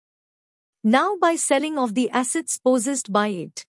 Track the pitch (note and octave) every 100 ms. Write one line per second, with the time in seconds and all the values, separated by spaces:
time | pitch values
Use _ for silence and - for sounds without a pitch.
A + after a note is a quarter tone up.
0 | _ _ _ _ _ _ _ _ G#3+ B3+
1 | F4 G4 E4+ E4 - C4+ D#4 D4+ B3 G3+
2 | A3+ B3 B3+ E4 E4 - B3+ B3+ A3 C4+
3 | - G3 G#3 F#3 D3+ -